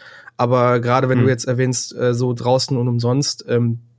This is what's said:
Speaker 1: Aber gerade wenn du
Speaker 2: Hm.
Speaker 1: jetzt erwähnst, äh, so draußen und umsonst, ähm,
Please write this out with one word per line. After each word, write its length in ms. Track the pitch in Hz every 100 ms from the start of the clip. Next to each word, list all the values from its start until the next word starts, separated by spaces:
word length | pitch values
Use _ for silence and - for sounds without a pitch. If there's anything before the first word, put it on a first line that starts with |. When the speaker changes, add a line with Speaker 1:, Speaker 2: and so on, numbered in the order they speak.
| - - - -
Speaker 1:
Aber 420 | 123 127 123 123
gerade 280 | 120 127 127
wenn 80 | 127
du 80 |
Speaker 2:
Hm. 60 | 131
Speaker 1:
jetzt 160 | 123 -
erwähnst, 500 | 123 127 120 - 120
äh, 160 | 123
so 220 | 120 127
draußen 420 | 120 120 127 - 131
und 120 | 123
umsonst, 580 | 120 117 135 143 - -
ähm, 320 | 120 117 117 -